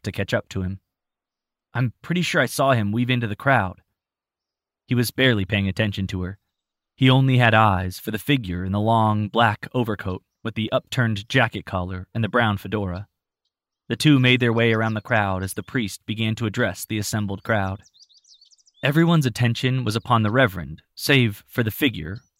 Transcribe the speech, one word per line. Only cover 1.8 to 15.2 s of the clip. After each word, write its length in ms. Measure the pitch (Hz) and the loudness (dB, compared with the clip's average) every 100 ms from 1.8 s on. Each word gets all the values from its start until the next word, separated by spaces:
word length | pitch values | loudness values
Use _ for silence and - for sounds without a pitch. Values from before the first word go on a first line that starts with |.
| 123 - | -4 -4
pretty 200 | - 175 | -6 -2
sure 200 | 170 175 | 0 0
I 60 | 127 | 0
saw 240 | - 139 | 0 2
him 200 | 123 101 | 2 0
weave 180 | 117 120 | -2 0
into 180 | 123 117 | 0 -2
the 80 | 101 | -2
crowd." 480 | 139 127 95 92 _ _ _ _ _ _ _ _ _ _ _ | 2 2 0 -8 _ _ _ _ _ _ _ _ _ _ _
He 80 | 123 | 0
was 160 | 117 | 0
barely 340 | - 131 107 90 | 2 2 2 0
paying 220 | 104 98 | 0 -2
attention 400 | 90 110 98 95 | -2 -4 -2 -6
to 140 | 92 | -4
her. 160 | 90 98 _ _ _ _ _ _ | -8 -10 _ _ _ _ _ _
He 140 | 131 | 4
only 280 | 131 135 127 | 4 4 4
had 160 | 120 | 4
eyes 460 | 110 110 92 92 - | 6 4 2 -2 -8
for 120 | - | -8
the 60 | 107 | -6
figure 480 | - 143 95 87 92 | 0 0 0 -4 -2
in 60 | |
the 80 | 101 | -2
long 500 | 107 113 110 107 104 | 2 2 2 0 -2
black 380 | 113 113 104 - | 2 2 0 -6
overcoat 500 | 127 113 104 98 92 - _ | -4 -4 -4 -6 -8 -12 _
with 140 | 113 107 | -10 -6
the 160 | 107 | -4
upturned 580 | 127 - - 117 101 - | -4 -4 -2 -2 -2 -2
jacket 360 | 135 113 104 - | 0 0 -2 -8
collar 420 | 95 90 92 90 | -8 -6 -10 -8
and 100 | 113 | -4
the 60 | 110 | -2
brown 280 | 123 110 101 | 0 0 0
fedora. 500 | 95 110 98 87 101 _ _ _ _ _ _ _ _ | -4 -6 -4 -8 -12 _ _ _ _ _ _ _ _
The 80 | 120 | 0
two 220 | 156 139 | 4 6
made 220 | 127 123 | 6 4
their 140 | 120 | 2
way 200 | 113 117 | 2 2
around 220 | 110 113 107 | 2 0 -4
the 60 | |
crowd 420 | - 113 | -2 0